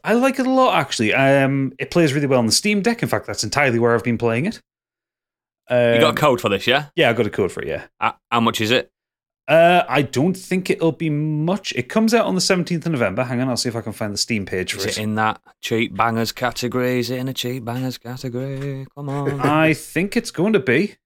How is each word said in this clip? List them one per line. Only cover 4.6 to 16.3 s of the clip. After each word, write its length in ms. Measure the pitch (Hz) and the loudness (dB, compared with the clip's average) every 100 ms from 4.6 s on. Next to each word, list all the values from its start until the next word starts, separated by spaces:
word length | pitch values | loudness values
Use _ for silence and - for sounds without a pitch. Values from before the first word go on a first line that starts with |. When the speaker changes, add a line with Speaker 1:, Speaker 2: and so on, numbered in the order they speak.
| _ _ _ _ _ _ _ _ _ _ _ | _ _ _ _ _ _ _ _ _ _ _
Speaker 2:
You 40 | 123 120 117 | 2 4 6
got 40 | |
a 60 | 151 | 4
Speaker 1:
Um, 40 | |
Speaker 2:
code 260 | - 151 123 | 4 2 2
for 80 | 110 | 0
this, 160 | 98 - | 0 2
yeah? 180 | 135 147 | 0 0
Speaker 1:
Yeah, 160 | - 135 | 2 2
I 40 | |
got 120 | 117 104 | 2 0
a 40 | |
code 200 | - 92 | 0 -2
for 100 | - | -2
it, 40 | 58 | -8
yeah. 160 | 73 - _ | -8 -10 _
Speaker 2:
Uh, 140 | 113 - _ | -4 -4 _
how 80 | 120 | 2
much 200 | 113 110 | 2 0
is 100 | 107 | 0
it? 200 | 123 - _ _ _ _ _ - | 0 0 _ _ _ _ _ 2
Speaker 1:
Uh, 360 | 156 170 180 - | 6 6 4 2
I 120 | 131 | 0
don't 340 | 139 - 160 185 | 0 0 0 -2
think 340 | - 185 180 | -2 -4 0
it'll 220 | - 165 | 0 0
be 180 | - 160 | 0 -4
much. 640 | 147 156 151 160 202 - - | -2 -2 -2 -2 -2 -4 -6
It 140 | - | -2
comes 240 | 220 220 | 0 2
out 100 | 233 | 2
on 100 | 202 | 2
the 60 | 185 | 0
seventeenth 460 | - 185 175 - 165 | 0 0 0 -4 -2
of 60 | |
November. 320 | 151 107 95 | 0 0 0
Hang 180 | 127 123 | -4 -2
on, 60 | 131 | -2
I'll 80 | 117 | -2
see 100 | 123 | -4
if 80 | 113 | -4
I 60 | |
can 100 | 110 | -8
find 180 | 104 107 | -6 -6
the 40 | 101 | -4
Steam 280 | - 113 92 | -4 -4 -2
page 260 | 92 92 | -4 -4
for 60 | 101 | -6
Speaker 2:
Is 60 | 101 | -6
Speaker 1:
it. 120 | 107 | -4
Speaker 2:
it 40 | |
in 140 | 107 107 | -4 0
that 220 | 110 107 _ _ | 0 -2 _ _
cheap 340 | - 113 117 | -4 -2 -2
bangers 380 | - 117 113 113 | 0 0 0 -2